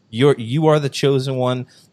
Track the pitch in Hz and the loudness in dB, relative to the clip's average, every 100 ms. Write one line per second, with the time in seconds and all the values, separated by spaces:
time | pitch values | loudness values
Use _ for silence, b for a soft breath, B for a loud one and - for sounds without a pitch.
0 | _ 110 143 139 113 143 156 151 143 - | _ 0 2 2 -2 0 2 2 0 -2
1 | 143 139 135 131 127 127 123 B B | 0 0 -2 -4 -2 -4 -8 B B